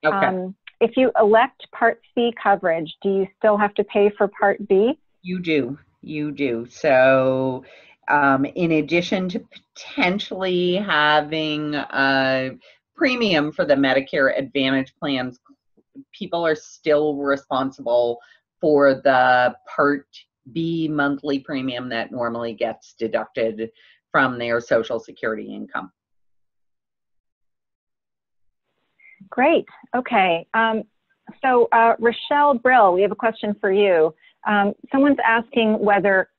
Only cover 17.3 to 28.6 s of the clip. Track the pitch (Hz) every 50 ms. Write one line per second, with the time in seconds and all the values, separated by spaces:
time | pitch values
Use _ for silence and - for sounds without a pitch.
17.3 | 139 139 - _ 147 131 135 135 135 - 135 120 120 120 120 120 120 - - _
18.3 | _ _ _ _ _ _ - 151 151 143 139 139 135 135 - 139 131 127 127 127
19.3 | 127 123 123 123 117 - _ - - - 151 143 143 139 - _ _ - _ _
20.3 | _ _ _ 135 113 165 165 165 170 165 160 156 156 147 143 143 143 139 - 147
21.3 | 139 135 131 - 143 135 131 131 123 123 123 127 120 117 110 - - 127 120 117
22.3 | 117 117 117 117 113 104 117 113 113 - - - _ _ 117 110 110 113 107 -
23.3 | _ 131 117 113 110 104 113 113 _ _ _ _ _ _ _ _ _ 143 135 127
24.3 | 127 120 120 120 117 120 117 - - 117 113 - 117 113 - - 139 - - 113
25.3 | 110 107 107 107 104 104 107 98 - - 95 92 _ _ _ _ _ _ _ _
26.3 | _ _ _ _ _ _ _ _ _ _ _ _ _ _ _ _ _ _ _ _
27.3 | _ _ _ _ _ _ _ _ _ _ _ _ _ _ _ _ _ _ _ _
28.3 | _ _ _ _ _ _